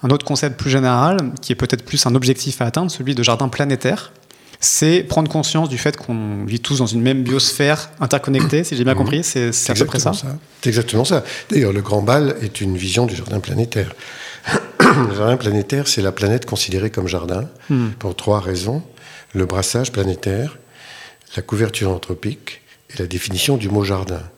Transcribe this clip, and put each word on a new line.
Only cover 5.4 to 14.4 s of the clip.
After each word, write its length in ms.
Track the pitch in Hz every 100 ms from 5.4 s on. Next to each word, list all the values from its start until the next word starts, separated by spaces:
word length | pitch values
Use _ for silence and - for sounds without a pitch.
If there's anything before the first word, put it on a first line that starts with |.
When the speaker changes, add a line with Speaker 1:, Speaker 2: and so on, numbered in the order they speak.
| 147 165 160
Speaker 1:
du 100 | 123
fait 180 | 147 139
qu'on 480 | - 113 107 101 104
vit 120 | 113
tous 180 | - 139
dans 80 | 120
une 140 | 117
même 220 | 123 135
biosphère 680 | 123 131 - - 143 151 - -
interconnectée, 640 | 131 139 139 135 156 147
si 120 | 175 135
j'ai 60 |
bien 100 | 123
Speaker 2:
Mhm. 40 | 127
Speaker 1:
compris, 240 | 101 143
c'est, 280 | 170 135 120
c'est 180 | 117 -
à 20 |
peu 100 | 113
près 140 | - 127
ça ? 100 | 151
Speaker 2:
Exactement 220 | 196 135
ça. 60 | 147 - -
C'est 60 | 135
exactement 340 | 113 120 107
ça. 200 | 127 160 - - -
D'ailleurs, 220 | 196 110
le 80 | 98
Grand 220 | 98 104
Bal 320 | 101 135 143 -
est 180 | 107 -
une 160 | 98 92
vision 300 | 92 95 120
du 80 |
jardin 240 | 92 - 101
planétaire. 540 | 92 - 117 113 92 - - - - -